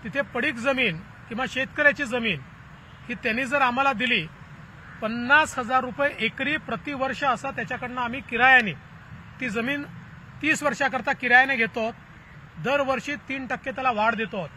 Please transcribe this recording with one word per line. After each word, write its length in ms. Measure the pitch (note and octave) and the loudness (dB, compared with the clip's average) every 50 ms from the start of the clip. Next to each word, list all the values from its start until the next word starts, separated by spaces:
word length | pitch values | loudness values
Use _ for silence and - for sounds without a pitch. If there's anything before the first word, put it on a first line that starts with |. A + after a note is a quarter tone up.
| - | -12
तिथे 160 | A3 - C#4 | -4 -2 -2
पडीक 340 | C#4 - - A#3+ A#3 D4+ C4+ | -4 -2 -2 -2 -2 -2 -2
जमीन 460 | A#3 A3 C#4 C4+ B3+ B3+ G#3 E3 D#3+ G3+ - - - - - | 0 0 0 2 2 2 0 0 -4 -10 -16 -20 -20 -14 -10
किंवा 160 | A#3 G#3+ C4 B3+ | -4 -4 -4 -4
शेतकऱ्याची 560 | - B3+ C4 - - - D4 C#4+ C4+ - D4 | -2 -4 -4 -4 0 4 4 4 4 4 -2
जमीन 360 | A3+ A#3 B3 A3+ A3 F3 C#3 C3 - - - - - - - - - - - - - | -2 -2 0 0 0 -2 -2 -6 -16 -20 -20 -20 -20 -20 -20 -20 -20 -20 -18 -10 -10
ही 60 | A#3+ | -8
त्यांनी 300 | - - A#3+ A3 A#3+ C4+ | -4 -2 -2 0 0 0
जर 180 | A#3+ C#4+ C#4+ | 0 2 4
आम्हाला 300 | C4+ B3 A#3+ B3 C#4 C#4 | 4 4 4 4 2 2
दिली, 340 | C4+ G3 B3 A#3+ A#3+ G3+ D#3 D#3+ - - - - - - - - - - - - - - | 2 2 2 2 2 0 0 -4 -10 -16 -18 -18 -18 -18 -18 -20 -20 -20 -18 -18 -10 -6
पन्नास 560 | A3+ G#3+ A3+ A#3+ A#3+ B3 C#4 D4+ D#4 D4 - C4 | -4 -4 -4 -4 2 6 6 6 6 4 -2 -6
हजार 220 | B3 G#3+ B3+ C4 | -2 2 2 2
रुपये 340 | B3 B3+ G3 - C#4 C#4+ C#4+ - | 2 0 -2 0 0 0 2 0
एकरी 380 | A3 A3+ - - C4+ C4+ D4+ | -2 -2 -2 -2 -2 -2 -2
प्रतिवर्ष 680 | D#4 - - A3+ F#3+ - D4 C#4+ B3+ C4 C4+ A#3+ - C#4+ | -2 -4 -6 -6 -6 -6 -8 -4 -2 -2 -2 -2 0 0
असा 260 | C#4 A#3+ - - C4+ | 0 0 0 -2 -8
त्याच्याकडनं 500 | - B3+ A3+ - C4 A#3 C4 A#3 B3 B3+ | -6 -6 -6 -6 -6 -6 -6 -6 -4 -4
आम्ही 200 | B3 A#3 A#3+ C#4 | -4 -4 -4 -8
किरायाने 520 | G#3+ - B3 A3+ B3 C4 C4 B3+ A3+ G3 D3 - - - - - - - - - - - - - | -8 -6 0 4 6 8 8 8 6 4 -4 -8 -14 -20 -20 -20 -18 -18 -18 -18 -18 -18 -12 -8
ती 80 | C4 B3 | -6 -4
जमीन 340 | G3 A#3 A3+ C4 C#4+ C#4+ C#4+ - - - - - - - - - - - | -4 -2 -2 -2 -4 -4 -6 -10 -14 -18 -18 -18 -20 -20 -20 -20 -12 -4
तीस 200 | - D4+ D#4 - | 0 0 0 2
वर्षाकरता 500 | D4 C#4+ A#3 - C#4+ C4 C4 B3+ A3 C#4+ | 0 -2 0 2 0 0 0 -2 -2 -2
किरायाने 440 | C4+ - C4 B3 A#3+ B3+ C4 C4+ C4+ | -2 -2 2 6 8 8 8 6 2
घेतो 260 | A3+ A3+ - - A#3+ | 0 0 0 0 -2
आहोत. 120 | A3 A3+ A#3+ - - - - - - - - - - - - - | -4 -4 -4 -8 -20 -20 -20 -20 -20 -20 -20 -20 -20 -18 -14 -6
दरवर्षी 580 | D3+ - C#4 C#4+ C#4 B3+ C4+ B3 - C#4+ D4 | -2 0 2 2 2 0 0 -2 -2 -6 -8
तीन 300 | G3+ - - C4+ C4+ C4 | -8 -6 -8 -8 -8 -4
टक्के 240 | - B3+ - - C4+ | -6 -6 -6 -6 -8
त्याला 200 | G#3+ A#3 C4 C4 | -6 0 0 0
वाढ 240 | A#3 G#3 G#3+ A3+ A#3 | 2 4 2 2 2
देतो 220 | G3+ A3+ - - | 0 -4 -4 -4
आहोत. 140 | G3+ E3 C#3 - | -6 -6 -8 -10